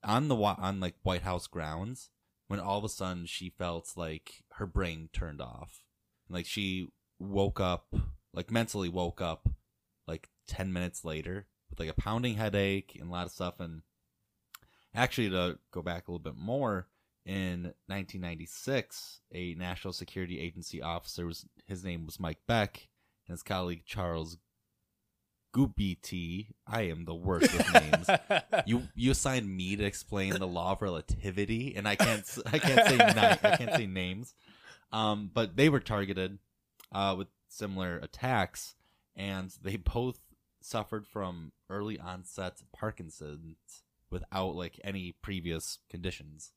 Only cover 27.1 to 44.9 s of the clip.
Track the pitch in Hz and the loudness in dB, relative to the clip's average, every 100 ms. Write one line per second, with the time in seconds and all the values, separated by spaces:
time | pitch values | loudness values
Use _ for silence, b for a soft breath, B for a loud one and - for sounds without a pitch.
27.1 | 82 95 87 294 - - - - 160 180 | -4 0 6 6 6 8 10 10 4 6
28.1 | 185 - 175 - 196 104 120 95 - 123 | 4 4 0 2 0 2 2 0 0 2
29.1 | 143 139 127 101 92 92 101 101 - - | 4 2 0 0 -4 -2 0 -2 -2 -4
30.1 | 101 95 95 95 87 90 95 101 82 - | -2 0 0 0 0 0 0 0 -2 -2
31.1 | - 101 92 101 113 135 101 104 101 117 | -2 -2 0 0 0 -2 -2 0 4 4
32.1 | 107 - - 113 151 160 220 214 127 226 | 2 -4 -8 -2 2 6 8 10 10 8
33.1 | 117 220 185 214 160 117 160 98 92 90 | 8 8 8 6 4 4 2 2 -2 -2
34.1 | 95 127 - B B B B B 110 107 | -4 -10 -16 B B B B B 0 2
35.1 | 104 98 117 104 95 151 139 - 104 98 | 0 0 0 2 6 6 6 2 0 0
36.1 | 95 92 98 _ _ _ - - 98 98 | 0 -2 -6 _ _ _ -20 -8 0 2
37.1 | 95 98 _ _ - 104 95 90 85 - | 2 -4 _ _ -8 -4 -2 -2 -2 -6
38.1 | - 127 117 90 - - - _ _ _ | -4 0 2 2 -2 -14 -16 _ _ _
39.1 | - 98 95 92 - 95 98 - 117 127 | -8 -4 -4 -6 -8 -6 -4 0 0 0
40.1 | - _ _ _ _ - 113 104 107 104 | -4 _ _ _ _ -6 -4 -4 -6 -6
41.1 | 107 92 87 78 - - 101 104 107 87 | -6 -4 -6 -10 -14 -8 -6 -4 -6 -8
42.1 | 92 90 - 92 - - - 110 107 82 | -10 -10 -6 -6 -6 -16 -6 -4 -4 -10
43.1 | - 76 76 82 80 - - _ _ - | -12 -10 -10 -14 -18 -20 -20 _ _ -8
44.1 | 92 - 98 95 80 87 - 98 | -8 -4 -2 -2 -2 -8 -8 -8